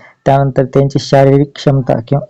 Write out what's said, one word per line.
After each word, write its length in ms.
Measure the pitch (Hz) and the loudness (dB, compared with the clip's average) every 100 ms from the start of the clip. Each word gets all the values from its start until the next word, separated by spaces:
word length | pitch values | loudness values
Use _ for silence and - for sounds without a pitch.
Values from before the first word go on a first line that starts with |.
| - _ - | -20 _ 0
त्यानंतर 380 | 139 139 127 | 0 0 -2
त्यांची 340 | 127 139 139 143 | 0 0 0 -2
शारीरिक 540 | - 139 139 139 143 | 0 2 4 2 0
क्षमता 460 | - 147 135 127 127 113 | -4 -2 -2 -2 -4 -4
किंवा 160 | 139 - | -6 -6